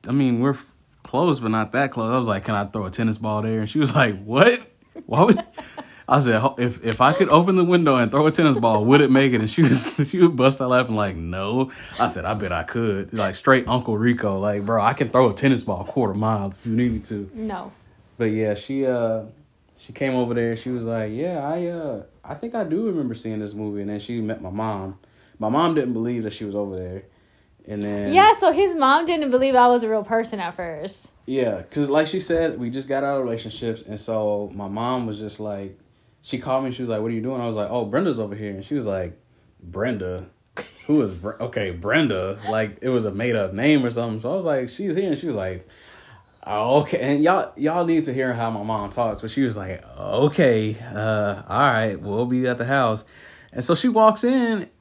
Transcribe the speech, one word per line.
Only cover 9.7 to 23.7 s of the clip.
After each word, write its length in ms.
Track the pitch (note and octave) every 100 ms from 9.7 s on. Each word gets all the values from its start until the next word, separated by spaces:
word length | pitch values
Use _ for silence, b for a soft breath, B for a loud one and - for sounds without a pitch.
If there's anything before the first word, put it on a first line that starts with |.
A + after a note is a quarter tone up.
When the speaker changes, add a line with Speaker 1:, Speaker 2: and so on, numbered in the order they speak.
| B2+ - -
Speaker 1:
<laughs> 140 | C#3+
she 100 | F#3
would 160 | E3+ C3+
bust 240 | C3 C3+
out 80 | B2+
laughing 260 | B2+ A#2+ A2
like, 220 | G2+ E2
"No." 540 | E2 F#2 G2 B2 C3 B B -
I 80 | A#2
said, 160 | -
"I 120 | F2 G#2+
bet 180 | F#2+
I 100 | E2+
could." 480 | - A#2+ A2+ G2 F2+
Like, 220 | A2+ G2 G2
straight 320 | - C3 B2
Uncle 300 | B2 B2 G#2+
Rico. 420 | A#2+ A#2+ G#2 F#2+
Like, 260 | G#2 G2+ G2+
"Bro, 160 | A2+
I 120 | G#2+
can 160 | - B2
throw 200 | B2+ B2+
a 40 |
tennis 320 | G2 C#3 B2 -
ball 160 | F2+
a 40 | F2+
quarter 280 | - A2
mile 380 | G2 A2 G#2+ G2
if 140 | F#2+ A#2+
you 60 |
need 200 | A2+ B2
me 60 | A2
to." 300 | - G#2 G2
Speaker 2:
No. 400 | A3 A3 F#3 - - _ _ _ -
Speaker 1:
But 80 | A2+
yeah, 220 | A2 G#2+
she, 320 | G#2 - C3+ C3
uh, 360 | B2 A#2 A2 A2 - _ _ _ _
she 140 | -
came 240 | A#2 C3+ B2+
over 180 | A#2+
there. 220 | A#2+ A#2 A2+
She 140 | B2+
was 160 | B2 A2+
like, 260 | A2+ G#2+
"Yeah, 340 | A2+ E3+ E3+ C#3+
I, 200 | E3+ E3+
uh, 380 | E3+ D3+ G#2+ - _
I 100 | -
think 220 | D3+ A#3 A#3
I 80 |
do 240 | F3 E3 A3+
remember 260 | E3+ B2+
seeing 260 | A2+ A2+ G#2+
this 140 | G#2
movie." 280 | G#2 G#2+